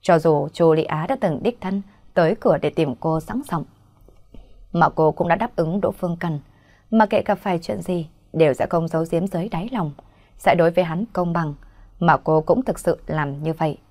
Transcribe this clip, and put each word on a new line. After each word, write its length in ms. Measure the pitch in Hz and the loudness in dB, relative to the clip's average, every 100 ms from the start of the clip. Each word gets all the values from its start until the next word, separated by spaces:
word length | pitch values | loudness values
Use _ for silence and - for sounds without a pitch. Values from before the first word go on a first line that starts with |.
Cho 180 | - 165 | 4 2
dù 280 | 160 151 165 | 4 0 -2
Chu 240 | - 165 | 2 4
Lị 100 | 156 | 4
Á 220 | - 156 170 | 0 -4 -4
đã 100 | 269 | -2
từng 220 | 190 147 | -2 -2
đích 180 | - 240 | -4 -4
thân 200 | 185 196 - _ - | -6 -6 -6 _ -4
tới 220 | - 160 220 | 0 2 2
cửa 180 | - 151 | 2 2
để 120 | 151 | 0
tìm 260 | - 151 123 | 0 -2 -2
cô 200 | 160 160 | -2 -4
sẵn 220 | 156 226 285 | -4 -8 -6
giọng, 120 | - - _ _ _ - - - - - - - | -6 -8 _ _ _ -20 -20 -20 -20 -20 -20 -6
mà 180 | 170 156 | 2 2
cô 220 | - 156 | 4 2
cũng 160 | 147 170 | 2 0
đã 80 | 165 | 0
đáp 200 | 226 - | 0 -2
ứng 260 | 160 196 | -2 0
Đỗ 100 | 180 | -2
Phương 260 | - 175 170 | -2 -6 -4
Cần, 200 | 170 147 - _ _ _ _ | -4 -6 -10 _ _ _ _
mà 140 | 220 214 | 2 4
kệ 180 | 220 - | 2 0
gặp 100 | 202 | -2
phải 240 | 202 175 | -2 -4
chuyện 220 | - - | -4 -6
gì, 280 | - 180 156 _ _ | -4 -4 -6 _ _
đều 200 | 160 156 | 2 2
sẽ 120 | 127 - | 2 0
không 180 | 170 165 | 0 0
giấu 180 | 160 165 | -2 0
giếm 160 | 165 196 | -2 -2
dưới 220 | 170 202 | -4 -4
đáy 200 | 170 220 | -6 -4
lòng, 200 | 254 156 143 - _ _ - | -4 -4 -8 -20 _ _ -2
sẽ 180 | 185 170 | 2 4
đối 160 | 165 | 4
với 120 | 170 | 2
hắn 220 | 170 165 226 | -2 -4 -4
công 200 | - 175 | -4 -2
bằng, 200 | 170 156 143 - - - - | -2 -4 -6 -18 -20 -20 0
mà 180 | 170 143 | 2 2
cô 240 | - 156 | 4 0
cũng 220 | 156 202 | 2 0
thực 160 | 262 180 | 0 -2
sự 220 | - - - | -2 -4 -4
làm 360 | 156 143 139 | -6 -4 -6
như 100 | 156 | -6
vậy. 240 | 160 160 - _ | -4 -4 -6 _